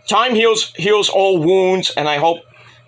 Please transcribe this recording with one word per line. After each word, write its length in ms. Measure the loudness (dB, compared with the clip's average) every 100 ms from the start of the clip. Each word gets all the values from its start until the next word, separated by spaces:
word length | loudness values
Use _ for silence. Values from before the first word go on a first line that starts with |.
| -4
time 280 | 0 0 2
heals, 360 | 2 0 -4 -6
heals 340 | 0 0 0
all 280 | 0 0 2
wounds, 540 | 2 2 2 0 -4 -4
and 100 | -4
I 100 | -2
hope 260 | -2 -2 -8 -20 -20 -20